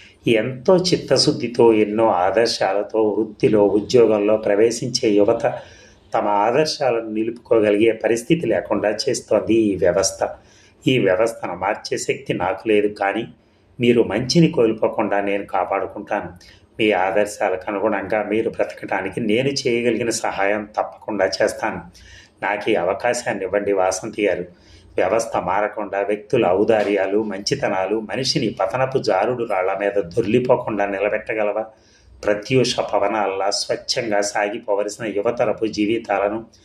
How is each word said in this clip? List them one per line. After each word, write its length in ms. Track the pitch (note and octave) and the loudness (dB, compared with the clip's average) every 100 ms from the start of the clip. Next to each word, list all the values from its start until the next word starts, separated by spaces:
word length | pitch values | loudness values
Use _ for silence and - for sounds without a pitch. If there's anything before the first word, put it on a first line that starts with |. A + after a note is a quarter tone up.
| - _ C3 | -20 _ 0
ఎంతో 500 | A2 B2 C3 - F#3 | 0 0 -2 4 4
చిత్తశుద్ధితో, 960 | F#3 - - C3 - - A#2+ - A#2 | 4 0 0 2 2 0 -2 4 6
ఎన్నో 360 | A2 G#2 G#2+ A2+ | 6 2 2 2
ఆదర్శాలతో 1000 | F2+ F#2+ G2 A#2 - G2 G2+ G#2+ A2 G#2+ | 2 2 2 0 0 0 -2 -2 0 0
వృత్తిలో, 580 | G2+ A2 - G2+ G#2+ G2+ | 0 -4 0 2 4 4
ఉద్యోగంలో 680 | G2+ G2 B2+ A2+ G#2+ G#2 A2 | 2 2 4 6 4 2 2
ప్రవేశించే 720 | A2 G2+ A#2 A#2 B2+ - A#2 | 2 2 2 0 -4 -2 2
యువత 520 | G2+ G2+ A2+ B2+ - - - - - _ | 4 4 2 0 -4 -10 -20 -20 -20 _
తమ 140 | - G#2 | -2 0
ఆదర్శాలను 840 | G2+ G#2+ B2+ D3+ - C3+ A#2 A2 | 2 2 2 0 0 -2 -2 -2
నిలుపుకోగలిగే 840 | G#2+ A2+ A#2+ - A#2 G#2+ G#2 A2+ | -4 -4 -4 0 2 4 4 2
పరిస్థితి 560 | G#2+ G#2+ A#2 - E3 A2+ | 2 0 0 0 0 0
లేకుండా 420 | F#2 - G#2 G#2 G#2+ - | -2 0 -2 0 -2 -2
చేస్తోంది 440 | A#2+ - A2 F#2 | -4 0 0 2
ఈ 220 | A2+ G#2+ F2+ | 2 2 2
వ్యవస్థ. 540 | F2 F#2+ F#2 - - - - _ _ _ - | 2 2 0 -2 -6 -8 -20 _ _ _ 0
ఈ 120 | B2+ | 2
వ్యవస్థను 560 | G2 F#2 A2+ - A2+ F2 | 2 2 0 -2 -10 -4
మార్చే 420 | F#2+ A2 - A#2+ | -4 -4 -6 -6
శక్తి 360 | - B2+ - | -4 -6 -4
నాకు 340 | A2+ F2+ F#2+ A2+ | -4 -2 -2 2
లేదు, 200 | G#2+ G#2 | 2 2
కానీ 400 | G#2 G2 G2+ A#2+ - _ _ _ - | 0 -2 -2 -6 -12 _ _ _ -2
మీరు 240 | A#2+ A#2 | 2 4
మంచిని 440 | F#2+ G2 C3 F3 E3 | 2 0 2 4 4
కోల్పోకుండా 760 | - A2+ A2 A2+ - G#2 G2+ | 4 2 2 -2 0 -2 -2
నేను 240 | G2+ G2+ G2 | -2 -4 -4
కాపాడుకుంటాను. 840 | F#2+ F2+ G2 F2+ G#2+ - G#2 F2+ F2 - - _ - | -4 -2 -2 -4 -8 -6 -6 -6 -14 -20 -20 _ -2
మీ 120 | G#2+ | 2
ఆదర్శాలకు 720 | F#2 F#2+ G2 G#2 - G#2 F#2 - | 2 2 0 0 -2 -2 -2 -4
అనుగుణంగా 560 | G2+ G#2+ G2+ F#2+ A2 | -2 0 -2 -2 -2
మీరు 260 | G#2 G#2+ A#2 | 0 -2 -2
బ్రతకటానికి 680 | - G#2 - G#2 G2+ F#2+ A2 | -2 -6 -6 -6 -4 -4 -4
నేను 280 | A2 A2 C3+ | 0 0 0
చేయగలిగిన 600 | C#3 C3+ A#2 A#2+ A2 A#2 | -2 -2 0 0 0 -2
సహాయం 600 | A2 G#2+ F#2+ G2 G#2+ G#2+ - | -4 -4 -2 0 -2 -4 -6
తప్పకుండా 480 | - - - G#2 F#2+ | -6 -6 -6 0 0
చేస్తాను. 560 | - G#2+ - A2 F2+ F2 - - - - - | 2 -2 0 -6 -6 -12 -20 -20 -20 -20 -8
నాకు 300 | G2 G#2 - | -4 -4 0
ఈ 40 | G2 | 0
అవకాశాన్ని 680 | F2 G2 A#2+ A#2+ - G#2 F#2 | 0 0 -2 -2 -2 -4 -2
ఇవ్వండి 280 | G2+ G2+ | -2 0
వాసంతి 540 | G2 F#2 - A2+ - G#2 | 0 0 -2 -6 -2 0
గారు. 180 | F2 F2+ - - - - - | 0 -6 -14 -20 -20 -10 -2
వ్యవస్థ 420 | F#2 A2+ A2+ A2 | 0 0 0 -2
మారకుండా 640 | F2+ G2 G#2 - G2+ G2 | -2 0 -2 -4 -6 -4
వ్యక్తుల 460 | G2+ G#2 - B2+ F#2+ | -2 -4 -2 0 2
ఔదార్యాలు, 760 | F#2+ A2 A2 G2+ G2+ F#2+ G2+ | 2 4 2 2 0 0 0
మంచితనాలు 760 | A2 G2 G#2 - A#2+ F#2+ F#2+ A2 | -2 -6 -4 -2 -2 -2 -2 -2
మనిషిని 560 | G#2 G#2 C3+ D#3+ A2+ - | -4 -6 -2 -2 -2 -2
పతనపు 380 | F#3+ B2+ C3 C3 | -2 0 -2 -2
జారుడు 460 | G#2+ F#2+ A2 B2 | 0 0 0 -2
రాళ్ల 340 | A2 F#2+ F#2 G2 | -2 -2 -2 -2
మీద 100 | G2+ | -2
దొర్లిపోకుండా 960 | G2+ F2 F#2 G2+ B2 B2 A#2+ - G#2 G2+ | -2 -2 -2 0 2 2 0 0 -2 -2
నిలబెట్టగలవా? 800 | G2 G#2 G#2+ - A2 G#2 G#2 - - _ _ _ - G#2 | 0 -2 -2 -4 -4 -2 -2 -6 -10 _ _ _ -6 -2
ప్రత్యూష 500 | G#2 - C3 A#2 - | -2 0 2 2 0
పవనాల్లా 720 | - G#2 G2+ G#2+ G2 F#2+ G2 | -2 0 0 0 -2 -2 -2
స్వచ్ఛంగా 720 | G#2 - A#2+ - - A#2 G#2 | -2 -4 -6 -4 -4 -2 -2
సాగిపోవలసిన 840 | G#2 A2+ G2+ A2 G#2+ G2+ G#2 - A2+ | -2 -2 -2 -4 -4 -2 -2 -6 -6
యువతరపు 600 | G2 G#2+ A#2+ A2+ G2+ A2 | -2 -2 0 -2 -2 -4
జీవితాలను 800 | G#2 G#2 A#2 A#2 G2 G2+ A2 A2 _ | -2 0 -2 -2 -2 0 -4 -10 _